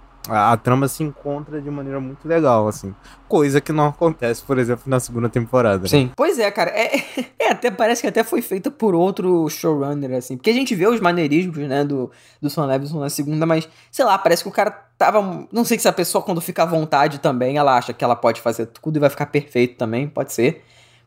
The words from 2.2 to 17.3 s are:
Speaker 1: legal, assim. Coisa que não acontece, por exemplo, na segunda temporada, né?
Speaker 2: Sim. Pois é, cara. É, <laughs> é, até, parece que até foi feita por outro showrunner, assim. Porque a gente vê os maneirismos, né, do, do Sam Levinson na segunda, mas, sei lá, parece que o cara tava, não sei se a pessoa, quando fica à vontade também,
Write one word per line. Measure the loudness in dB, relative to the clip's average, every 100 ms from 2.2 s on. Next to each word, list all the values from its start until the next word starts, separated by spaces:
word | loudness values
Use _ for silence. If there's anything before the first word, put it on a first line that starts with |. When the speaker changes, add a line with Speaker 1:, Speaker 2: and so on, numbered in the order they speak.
| -2
Speaker 1:
legal, | 2 4 4 2
assim. | -4 -10 -14 -20 -16 0
Coisa | 2 4 2
que | 0
não | 0 0
acontece, | 2 -2 0 -4 -4
por | -2 0
exemplo, | 0 -2 0
na | -2
segunda | -2 -4 -2
temporada, | -2 0 2 4 2
né? | 2
Speaker 2:
Sim. | 2 2
Pois | 0 0 0
é, | -2
cara. | 0 -2
É, | 0 -2 -2 -4 -10
<laughs> | -10 -4
é, | -2
até, | 0 -2
parece | 0 0 0
que | 0
até | -2
foi | 0 -2
feita | -4 -6 -6
por | -2 0
outro | 2 2 0 0 0 0
showrunner, | -2 -2 0 -2 -4 -4 -6
assim. | -6 -4
Porque | 0
a |
gente | 0 0
vê | 0 0
os | 2
maneirismos, | 0 0 2 0 0 -6
né, | -4 -2
do, | -2 -2 -6 -10 _ -10
do | -6
Sam | -2 0
Levinson | -2 -4 -6
na | -6
segunda, | -6 -4 -2 0
mas, | 0 -2 _ _
sei | 0
lá, | 2 4
parece | 4 2
que | 0
o |
cara | -2 -2 -4 _ 0
tava, | 2 4 0 -6 -6
não | -2
sei | 0 2
se | 2
a |
pessoa, | 0 0 -2
quando | -2 -4
fica | -4 -2
à | 0
vontade | 0 2 2 2 2
também, | -2